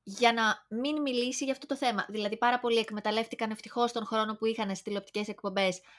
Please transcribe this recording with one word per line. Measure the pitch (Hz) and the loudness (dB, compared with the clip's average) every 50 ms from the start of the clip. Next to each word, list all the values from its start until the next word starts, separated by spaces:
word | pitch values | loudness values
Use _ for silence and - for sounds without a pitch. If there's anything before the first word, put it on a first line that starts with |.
| _ | _
για | 202 196 - 240 233 233 | -14 -2 2 4 4 4
να | 233 220 214 - - - _ | 4 4 2 2 0 -4 _
μην | 214 226 262 294 302 302 | -6 -2 -2 0 0 0
μιλήσει | 294 277 247 240 240 247 254 - 294 | 0 0 0 0 0 0 -2 -2 -2
για | 262 262 | -2 -2
αυτό | - - | -4 -4
το | - 269 | -6 -4
θέμα. | 269 285 247 220 208 - - | 0 0 0 0 0 -2 -4
Δηλαδή, | 208 220 202 202 214 | -4 -4 -2 -2 0
πάρα | - 240 240 247 247 | 2 2 2 2 2
πολλοί | 247 240 233 226 | 2 2 2 2
εκμεταλλεύτηκαν | 220 - 208 208 - 214 208 220 226 - - - 226 220 | 2 0 -4 -4 -2 0 0 0 0 -2 -2 -4 -4 -4
ευτυχώς | 220 - - 208 - 240 240 233 240 | -4 -6 -8 -6 -2 0 0 0 0
τον | 233 214 | -2 -4
χρόνο | - 233 220 214 214 220 | -2 0 0 0 0 -2
που | 214 220 | 0 0
είχαν | 226 226 226 214 196 | 0 0 0 -2 -4
στις | 190 180 - | -4 -4 -4
τηλεοπτικές | - 202 202 196 - - 208 202 226 | -4 -4 -4 -6 -4 -4 -4 -4 -4
εκπομπές, | 202 - - 202 190 196 196 185 175 - - - - | -6 -6 -6 -2 0 2 2 2 0 -2 -6 -18 -20